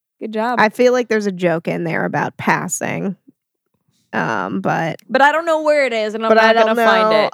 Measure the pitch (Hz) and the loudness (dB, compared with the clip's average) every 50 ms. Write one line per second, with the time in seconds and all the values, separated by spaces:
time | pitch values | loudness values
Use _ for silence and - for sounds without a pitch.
0 | _ _ _ - - 220 214 220 220 247 247 226 214 214 - - 247 247 247 254 | _ _ _ -12 -10 -8 -4 -4 -2 -2 -2 -2 -4 -4 0 2 2 2 2 0
1 | 247 - 220 214 202 202 185 175 180 170 160 170 - 180 165 170 175 160 160 - | -2 -2 -2 -2 -2 -4 -4 -2 -2 -2 -2 -2 -4 -6 -6 -4 -4 -4 -4 -4
2 | 175 175 - 147 - - - - - 185 165 151 156 180 - - - - 214 175 | -4 -2 -2 -2 -4 -4 -6 -4 -2 -2 0 0 -2 -6 -6 -6 -6 -6 -6 -4
3 | 175 202 185 _ _ 277 _ _ _ _ _ _ _ _ _ _ _ _ _ _ | -6 -6 -8 _ _ _ _ _ _ _ _ _ _ _ _ _ _ _ _ _
4 | _ - - - - - 113 98 90 98 - 196 190 170 160 165 165 165 - - | _ -8 -4 -4 -2 -2 -2 -4 -4 -4 -4 -4 -2 -2 -2 -2 -2 -4 -6 -10
5 | _ - 220 262 269 294 294 320 339 339 320 311 311 302 302 294 269 247 233 220 | _ -2 2 4 4 4 2 0 -2 -2 -2 0 2 2 2 2 2 0 0 -2
6 | 214 214 208 226 226 226 220 220 220 226 226 226 220 220 226 233 226 220 220 220 | -2 -4 -4 -2 2 2 4 6 6 4 4 4 4 2 2 2 4 4 4 4
7 | 220 220 220 214 208 - | 4 4 4 2 2 0